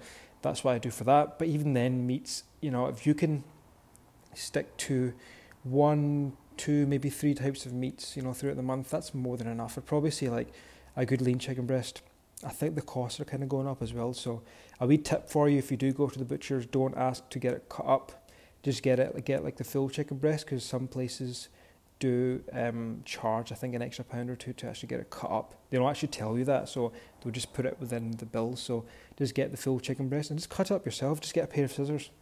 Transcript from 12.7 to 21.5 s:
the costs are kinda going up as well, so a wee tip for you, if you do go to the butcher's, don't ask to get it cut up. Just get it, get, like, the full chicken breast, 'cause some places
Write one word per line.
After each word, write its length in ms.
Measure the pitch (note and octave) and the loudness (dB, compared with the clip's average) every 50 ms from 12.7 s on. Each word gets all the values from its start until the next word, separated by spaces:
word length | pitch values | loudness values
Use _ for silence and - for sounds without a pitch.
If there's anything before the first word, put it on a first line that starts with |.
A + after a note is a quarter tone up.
| D#3+ | 0
the 80 | D3+ - | -2 -4
costs 360 | - - C3 B2 A#2 - - | -4 -4 -4 -4 -4 -4 -6
are 60 | D3 | -8
kinda 220 | - - C3+ C#3 | -6 -4 -4 -2
going 200 | C3 C#3 C3+ C3+ | 0 0 0 0
up 140 | C#3 C3 - | 0 -2 -4
as 140 | A#2+ A2+ A#2+ | -4 -6 -4
well, 180 | A#2 A#2 B2 B2+ | -2 -2 -2 -4
so 300 | - - B2 A#2 A2+ - - - - - - - - | -4 -4 -6 -6 -6 -8 -14 -20 -20 -20 -16 -6 0
a 80 | B2 | 4
wee 120 | B2 D3 D3+ | 6 6 6
tip 320 | D3 - D#3+ - - - | 6 4 0 0 0 2
for 180 | - D3+ D3 D3 | 4 4 6 6
you, 80 | C#3+ | 6
if 140 | C#3 C3 - | 4 4 2
you 80 | C#3 A2 | 0 0
do 120 | C3+ C3+ C3 | 2 2 2
go 160 | C3+ C#3+ B2+ | 2 2 0
to 80 | - C3+ | 0 -2
the 60 | C3 | -4
butcher's, 400 | B2 C#3+ C#3+ - - C#3 C3 A#2 | -4 -4 -4 -4 -2 -2 -2 -2
don't 280 | A#2 - C3+ C3 C3+ - - | 0 2 2 2 2 2 2
ask 280 | C3 B2+ B2 - - - | 0 0 0 -2 -6 -8
to 80 | - C3 | -6 -2
get 160 | B2 B2 B2 | 0 0 0
it 160 | - - - | -2 -4 -8
cut 160 | - - - | -8 -4 2
up. 440 | - C3+ C3+ - - - - - - - - - - - - - | 4 4 4 2 0 -20 -20 -20 -20 -20 -20 -20 -20 -16 -6 -2
Just 200 | C#3+ B2+ - - | -2 0 2 4
get 180 | C3+ B2+ B2 | 4 6 6
it, 240 | C3 - - - A#2 | 4 2 0 -4 -2
get, 180 | - C3+ C#3+ D3+ | 0 0 0 0
like, 140 | C#3+ - | -2 -6
the 80 | - - | -6 -6
full 240 | - - C#3 C3+ C3+ | -2 0 0 0 0
chicken 300 | C3+ - D3 - C#3+ C3+ | 0 -4 -4 -4 -2 0
breast, 280 | C#3+ D#3 D#3 D3+ - | 2 2 2 2 -2
'cause 160 | - C#3 B2 - | -4 -4 -4 -4
some 240 | - - B2 C3 | -4 -4 -4 -4
places 640 | B2+ - C3 B2+ A#2+ - - C3+ B2 B2 - - - | -4 -4 -4 -4 -4 -4 -6 -6 -6 -6 -8 -12 -14